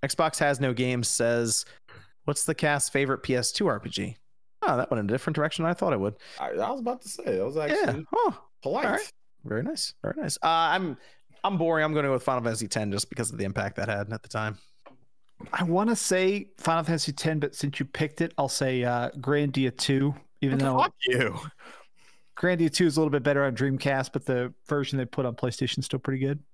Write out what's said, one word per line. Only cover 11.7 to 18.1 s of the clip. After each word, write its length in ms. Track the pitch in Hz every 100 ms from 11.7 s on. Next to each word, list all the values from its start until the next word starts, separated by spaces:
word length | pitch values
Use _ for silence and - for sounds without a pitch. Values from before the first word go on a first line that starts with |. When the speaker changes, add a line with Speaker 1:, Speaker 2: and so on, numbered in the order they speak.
| 160
Speaker 1:
I'm 100 | 156
gonna 140 | 151 139
go 40 |
with 100 | 131
Final 200 | 131 127
Fantasy 240 | 117 110 110
ten 220 | - 107
just 160 | 98 98
because 220 | - 110
of 60 | 113
the 60 |
impact 320 | 98 98 101 -
that 120 | 101
had 240 | 101 104
at 100 | 110
the 60 | -
time. 300 | 110 107 101 - - - - - - - - -
Speaker 3:
I 100 | -
wanna 300 | 180 170 214
say 540 | 226 - 185 185 202 - -
Final 240 | - 165
Fantasy 280 | 160 165 -
ten, 260 | 139 165 156
but 160 | 147
since 240 | - 151 139
you 80 | 139
picked 340 | - 156